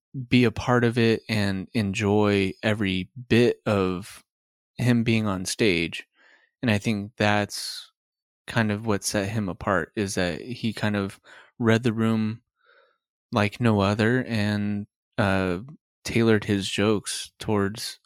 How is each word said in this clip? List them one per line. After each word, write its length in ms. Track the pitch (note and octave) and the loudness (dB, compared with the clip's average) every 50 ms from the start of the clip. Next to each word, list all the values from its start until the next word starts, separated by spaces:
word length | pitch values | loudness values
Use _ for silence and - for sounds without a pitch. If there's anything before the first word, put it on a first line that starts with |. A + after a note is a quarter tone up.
| _ _ - C3+ B2 - | _ _ -12 -10 -2 2
be 160 | B2+ B2 B2 | 4 4 4
a 60 | A2 | 4
part 340 | - - - - B2 A#2+ A#2+ | 2 0 0 2 4 4 4
of 140 | A#2 A#2 B2 | 2 2 4
it 240 | A#2 A2+ A2 G#2 - - | 4 4 2 2 0 -2
and 400 | A2+ G#2+ G2+ G2+ F#2+ F#2+ F2 - - | -2 0 0 0 -2 -4 -6 -4 -4
enjoy 800 | A#2 G#2 G2 F#2+ A2+ G#2+ G2 G#2 G#2+ G#2 G#2 G2+ G2 F#2+ F#2+ - _ | -2 -2 -2 -2 0 0 2 4 4 4 4 4 2 2 0 -2 _
every 460 | - A2 G#2 A2 G#2 F#2+ F#2 F#2 F#2 - - B2 B2 - | -2 -2 0 0 0 -2 -2 -2 -4 -6 -10 -12 -2 2
bit 320 | A2 A#2 B2 A2+ - - - | 4 4 4 4 2 0 -2
of 560 | - G#2 G2 F#2 F#2 F2+ F2+ G#2 - - - _ _ _ _ _ _ _ _ _ _ _ | 0 0 2 0 0 -2 -4 -8 -12 -18 -20 _ _ _ _ _ _ _ _ _ _ _
him 280 | - A#2+ B2 A#2+ A#2 A2+ | -2 0 2 2 2 2
being 220 | B2 A2+ A2 G#2+ | 2 0 0 0
on 180 | G#2 F#2+ F#2 F#2 | -2 -4 -4 -6
stage. 600 | - - - A#2+ G#2 F2 E2+ E2+ F#2 - - - _ _ _ _ _ _ _ _ _ _ _ | -6 -2 0 2 2 2 2 0 -2 -6 -10 -14 _ _ _ _ _ _ _ _ _ _ _
And 80 | - A#2+ | 0 0
I 80 | G#2 G2+ | 0 0
think 340 | - A#2 G#2+ G2+ G2+ G#2 - | 0 -2 -2 -4 -4 -8 -4
that's 720 | - G#2 G#2 G#2 G#2 G2+ - - - - - - - - - _ _ _ _ _ _ _ _ _ _ _ | 0 0 2 2 2 0 -2 -6 -10 -10 -10 -12 -14 -16 -20 _ _ _ _ _ _ _ _ _ _ _
kind 240 | - - A#2+ A2 G#2+ | -6 -2 0 0 0
of 140 | G#2 G#2 A#2 | -2 -2 -2
what 180 | A2 G2+ F#2+ - | -2 -2 -2 -2
set 240 | - - G#2+ G2 G#2 | -2 -2 -2 -2 -2
him 200 | A2 A2+ G#2 F2+ | -4 -4 -4 -4
apart, 440 | - - - G#2+ F#2+ F2 D#2 - - | -6 -6 -2 0 0 0 -2 -2 -4
is 180 | A2 G2+ G2 - | -4 -4 -2 -2
that 260 | F#2+ F2+ F2 D#2 - | -2 -2 -2 -4 -6
he 320 | - B2+ A#2 - - A2+ | -10 -12 -10 -6 -6 -6
kind 240 | G#2 - - G#2 G#2 | -4 -4 -4 -2 -2
of 240 | G2+ G2 G2 - - _ - - - - _ _ - | -2 -4 -4 -8 -12 _ -20 -20 -20 -20 _ _ 0
read 240 | A#2+ A2+ A2+ A2+ | 2 4 4 4
the 100 | B2+ A#2 | 2 0
room 500 | A2 A2+ A2+ A2+ A2+ A2 A2 G#2+ A2+ - _ _ _ _ _ _ _ _ _ _ _ _ _ _ _ _ _ _ | 0 0 0 0 0 0 -2 -2 -6 -8 _ _ _ _ _ _ _ _ _ _ _ _ _ _ _ _ _ _
like 280 | - A2 G#2 G2+ - - | 0 0 0 0 0 0
no 200 | B2 A2+ G#2+ G2 | 2 2 4 4
other 440 | G2 G2+ G#2 A#2 G#2+ A#2 B2 B2+ - | 4 2 2 2 2 2 2 0 -2
and, 600 | - A#2 G#2+ G#2 G#2 G#2 G#2 G#2 G#2 G#2 G2+ G#2 - _ _ _ _ _ - | -2 -2 -2 0 0 -2 -2 -2 -4 -4 -6 -8 -10 _ _ _ _ _ -2
uh, 400 | G#2+ G2 F#2+ F#2+ F#2+ F#2 F2 F#2 A#2+ C3 D#3 - _ _ _ _ - | 0 2 2 2 0 0 -2 -4 -6 -10 -18 -20 _ _ _ _ -8
tailored 400 | - - A#2+ A2+ A2+ A2 G#2 G#2 | -4 0 2 4 4 4 2 2
his 240 | G#2+ G2+ G2 F#2+ - | 0 -2 -2 -2 -2
jokes 640 | - - G2+ A2 G#2+ F#2+ - - - - - - _ - | -2 0 2 2 2 0 -2 -6 -10 -10 -10 -14 _ -10
towards, 580 | - A2 G#2+ G2+ G2 G2 A2 - - - - - _ | -6 -2 -2 0 0 -2 -4 -6 -10 -12 -12 -10 _